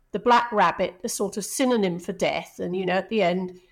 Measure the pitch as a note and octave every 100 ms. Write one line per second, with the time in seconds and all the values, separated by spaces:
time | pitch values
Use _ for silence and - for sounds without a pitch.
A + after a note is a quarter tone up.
0 | _ G3+ A#3+ A#3+ - G#3 F3 D#3+ F#3 -
1 | A3+ - G3 G#3 F#3+ - B3+ A#3 F#3+ F3
2 | - F3 D#3 D3+ - - F3+ F3+ F#3 F#3
3 | F#3 A3 F3 F3+ F3+ F3+ _